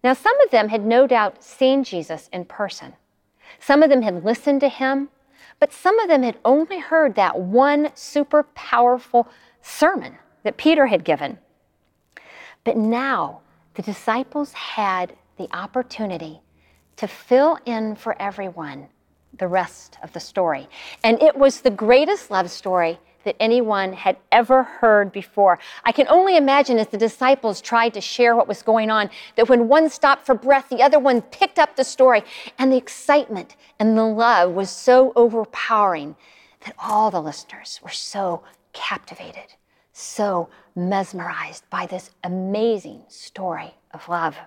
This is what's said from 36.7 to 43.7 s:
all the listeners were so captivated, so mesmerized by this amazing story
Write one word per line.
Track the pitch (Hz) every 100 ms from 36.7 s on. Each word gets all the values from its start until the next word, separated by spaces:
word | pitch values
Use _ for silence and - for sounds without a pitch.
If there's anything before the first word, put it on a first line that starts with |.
| -
all | - 214 220
the | 180
listeners | 156 - - - - -
were | 180
so | - - 208 190 170 _ _ _
captivated, | - - 196 - - - - - _ _ _ _
so | - - - 208 180 170 _ _
mesmerized | - 180 196 190 185 170 - - - _
by | 180 175
this | 180 - _
amazing | 180 185 185 208 226 214 156 - _
story | - - - 185 160 -